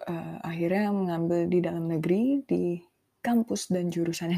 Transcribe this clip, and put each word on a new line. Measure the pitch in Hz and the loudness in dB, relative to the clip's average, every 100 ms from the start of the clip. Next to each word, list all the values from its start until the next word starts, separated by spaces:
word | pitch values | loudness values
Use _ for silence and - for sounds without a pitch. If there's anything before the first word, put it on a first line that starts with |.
| - | -8
eh, | 165 165 170 170 | -6 -6 -8 -6
akhirnya | 165 170 196 208 | -2 0 2 2
mengambil | 202 185 165 165 175 170 | 0 0 0 0 2 2
di | 180 | 2
dalam | 170 170 165 | 2 -2 -2
negeri, | 165 175 190 254 277 - | -2 2 2 2 0 0
di | 180 175 175 - _ _ _ | 0 0 -4 -8 _ _ _
kampus | 240 233 226 208 - | 0 2 2 -4 -2
dan | 185 175 | 0 0
jurusan | 170 170 165 170 | 0 -2 -2 -2